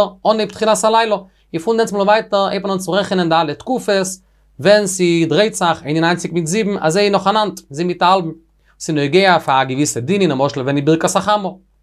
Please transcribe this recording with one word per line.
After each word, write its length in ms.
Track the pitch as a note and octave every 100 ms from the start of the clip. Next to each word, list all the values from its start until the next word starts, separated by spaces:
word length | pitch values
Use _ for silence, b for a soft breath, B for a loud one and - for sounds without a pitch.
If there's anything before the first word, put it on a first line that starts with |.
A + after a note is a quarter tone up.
| G3+ - G3+
און 120 | A3
נעבן 140 | G#3+
תחילת 320 | - A3 G#3+
הלילה. 320 | A3 A3+ A3+ G3 - b b
איך 100 | E3+
פון 140 | F#3+ A3+
דעם 100 | A3+
מאל 80 | G3+
ווייטער, 500 | G3 G#3+ A3 G3+ G3
איך 100 | G3
פון 160 | G3 F#3+
צו 140 | F#3+
רעכענען, 380 | F#3 F#3+ F#3+ E3+
דא 120 | D#3+
אלע 120 | E3
תקופות, 540 | D3+ - B3 F#3 G3 F#3+ F#3+ _ _ _ -
ווען 260 | D3+ G#3 G3
זי 400 | F#3 F3 E3+ D#3+
דרייט 280 | D3 G#3+
זיך, 300 | F#3+ F3 D#3+
einundneunzig 480 | - D#3+ E3 F3 -
מיט 140 | E3 D#3+
זיבן, 300 | G#3 G#3 G3
אז 120 | D#3
זיי 160 | F3+ G#3
נאך 180 | G3 F#3+
אנאנט, 340 | G#3+ G#3 F#3 -
זיי 160 | C#3 F3
מיט 160 | F3
האלבן. 280 | F3+ F#3+ D#3+ D#3+ _ _ _ -
זיי 160 | - D3+
נאר 100 | C#3+
גייען 340 | E3+ G3 E3
פאר 220 | D#3 C3+
א 20 |
געוויסע 360 | C3 C3 D3 -
דין, 220 | B2+ G3
אין 80 | F3+
דער 80 | C3+
משל, 240 | C#3 C#3+
ווען 140 | C3 C#3+
די 60 |
ברכת 340 | C#3+ E3 F3+ F#3+
החמה. 340 | F#3+ G#3 F#3 - _ _